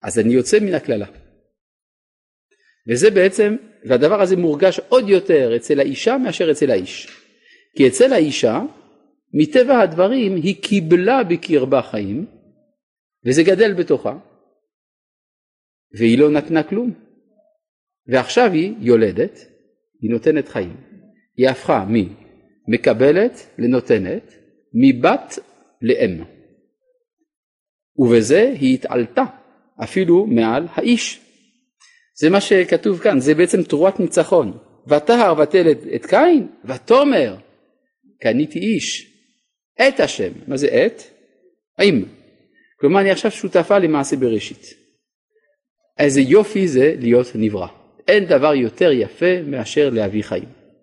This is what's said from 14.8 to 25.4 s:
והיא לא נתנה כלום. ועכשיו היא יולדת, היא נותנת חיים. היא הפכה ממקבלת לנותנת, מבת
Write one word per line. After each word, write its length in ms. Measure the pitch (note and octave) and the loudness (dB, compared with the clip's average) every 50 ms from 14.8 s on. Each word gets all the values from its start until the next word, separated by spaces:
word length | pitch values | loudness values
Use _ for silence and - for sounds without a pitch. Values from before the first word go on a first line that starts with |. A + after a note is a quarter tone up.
| _ _ _ _ _ _ _ _ _ _ _ _ _ _ _ _ _ _ _ _ _ _ _ F#2+ | _ _ _ _ _ _ _ _ _ _ _ _ _ _ _ _ _ _ _ _ _ _ _ -2
והיא 200 | A#2 A#2 A#2 B2 | 0 2 4 4
לא 100 | C#3+ D3+ | 4 2
נתנה 340 | D3+ D3+ C#3 - D#3+ D#3+ D3 | 2 0 -2 -2 -2 -4 -2
כלום. 300 | - - G3+ B3 B3 G3 _ _ _ _ _ _ _ _ _ _ _ _ _ _ _ _ _ _ _ _ _ _ - | -2 -6 -6 -6 -6 -8 _ _ _ _ _ _ _ _ _ _ _ _ _ _ _ _ _ _ _ _ _ _ -2
ועכשיו 440 | A#2 C3 B2 - - A3+ B3 A3+ | -2 -2 -2 0 0 2 2 2
היא 220 | F#3 D#3+ E3 G3 A3 A3+ | 2 -2 -4 -4 -6 -8
יולדת, 600 | G3+ A#2+ A#2+ A2+ A2 G#2 F2 F#2 C3 G#3 - - - _ _ _ _ _ _ _ _ _ _ _ | 0 2 2 2 2 0 0 -2 -6 -6 -6 -16 -20 _ _ _ _ _ _ _ _ _ _ _
היא 100 | - G#2+ | -4 -2
נותנת 360 | A#2 A2+ - D#3+ D3+ D#3 C3+ - | -2 -2 0 0 0 0 -2 -6
חיים. 280 | - A#2 G2 F2 D#2+ - - _ - - _ _ _ _ _ _ _ - | -8 -8 -8 -8 -10 -18 -20 _ -20 -20 _ _ _ _ _ _ _ 0
היא 120 | B2 C3 | 0 0
הפכה 360 | C3 B2+ - - D#3+ A#2+ F#2+ G2 A2 A#2 G2 F2 - - _ _ _ _ _ _ _ _ _ - | 0 -2 -2 -2 -2 -2 -2 -2 -2 -2 -2 -4 -8 -20 _ _ _ _ _ _ _ _ _ -4
ממקבלת 800 | A2 A#2+ - - A#2+ G#2+ B2 C#3 D3+ F3+ G#3 A#3+ A#3+ - - _ _ - | -4 -2 0 0 0 2 2 2 2 2 0 -2 -4 -8 -20 _ _ -6
לנותנת, 760 | A#2 B2 B2+ B2+ - - B2 G#2+ F#2+ F#2 C3 G#3+ - _ _ _ _ _ _ _ _ _ _ | -4 -2 -2 -2 0 0 -2 -2 -2 -6 -8 -10 -12 _ _ _ _ _ _ _ _ _ _
מבת 680 | A3 C3 C3+ C3 - B2 E3+ A3+ C#4 - - - - | 2 2 2 2 2 0 0 0 0 -4 -12 -18 -18